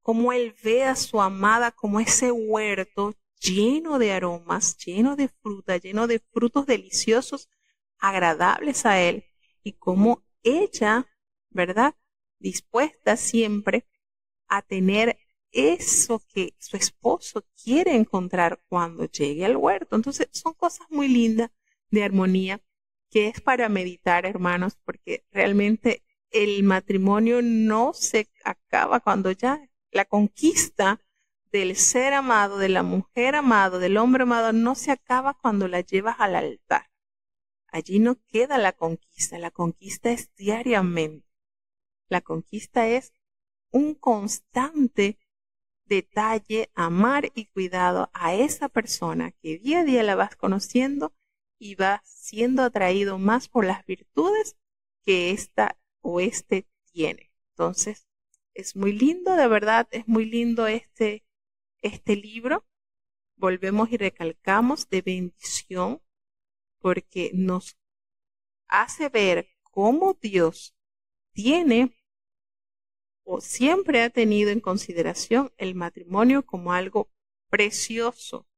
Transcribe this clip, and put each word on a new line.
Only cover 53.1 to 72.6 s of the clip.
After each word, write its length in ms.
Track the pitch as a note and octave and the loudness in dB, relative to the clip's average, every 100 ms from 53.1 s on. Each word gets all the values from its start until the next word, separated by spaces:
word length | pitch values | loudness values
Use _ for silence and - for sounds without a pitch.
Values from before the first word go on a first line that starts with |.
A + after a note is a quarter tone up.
| F#3+ | 0
más 320 | G3 A#3+ - | 0 0 0
por 160 | B3 | -2
las 220 | F#3+ F#3+ - | 0 -2 -6
virtudes 720 | F#3 _ - E4+ G#4 G#4+ - _ _ _ _ - | -12 _ -2 0 0 -2 -8 _ _ _ _ 0
que 240 | F#3 F3 | 0 0
ésta 480 | G3+ - - - - _ _ | -4 -6 -2 -2 -4 _ _
o 180 | - F3 | -6 -2
éste 480 | F#3 - - F#3+ - _ _ | -2 -4 -4 -6 -6 _ _
tiene. 400 | E3+ D#3 - _ _ _ | -6 -6 -6 _ _ _
Entonces, 540 | - E3+ F#3 G#3 G#3 _ _ _ _ _ | -4 -4 -2 -6 -8 _ _ _ _ _
es 220 | - F#3+ | -18 -14
muy 180 | F#3+ G3 | -4 -2
lindo, 440 | G#3 C4 F4+ F4+ F4+ | 2 2 2 0 2
de 120 | B3+ | 4
verdad, 380 | G#3+ G#3 A3+ A#3 | 4 2 2 0
es 180 | - A3+ | -8 -2
muy 160 | A3 | 0
lindo 420 | A3 A#3 A#3 A#3 A3 | 0 -2 -2 -2 -2
este, 600 | A3 _ _ G#3+ G#3+ _ _ _ _ _ _ | -4 _ _ -4 -4 _ _ _ _ _ _
este 340 | G3+ - - G3+ | -10 -8 -4 -4
libro. 500 | G#3 A3+ A#3 E4+ _ _ _ _ _ _ _ _ | -4 -10 -4 -4 _ _ _ _ _ _ _ _
Volvemos 560 | F#3 F#3 F#3+ G#3 A3+ | -2 -2 -2 0 0
y 60 | A3+ | 0
recalcamos 880 | G3 - E3 D#3+ - G3 A#3+ D4+ - | -4 -4 -8 -6 0 2 2 -2 -2
de 140 | F#3+ | -4
bendición, 1000 | F#3 F#3 F3+ _ - - - F#3 F#3 D4 _ _ _ _ _ _ _ _ | -4 -6 -8 _ -10 -10 -8 -6 -4 -6 _ _ _ _ _ _ _ _
porque 540 | F#3 F3+ - - E3+ | -2 -2 -4 -8 -6
nos 420 | F#3 F#3 F#3 - - _ _ _ _ _ _ _ _ _ | -2 -2 -2 -6 -20 _ _ _ _ _ _ _ _ _
hace 440 | - E4+ - D4 | 0 0 -4 -2
ver 400 | A#3 G3 E3+ F3 _ | 2 2 2 -2 _
cómo 520 | _ - G3+ C#4+ F#4+ | _ 0 2 2 2
Dios 600 | F#4 - F#3+ E3 - - _ _ _ _ _ _ | 0 -2 2 2 0 -20 _ _ _ _ _ _
tiene 600 | - A3 D#4+ E4 A#3 B3+ _ _ _ _ _ _ _ | -4 0 2 4 4 2 _ _ _ _ _ _ _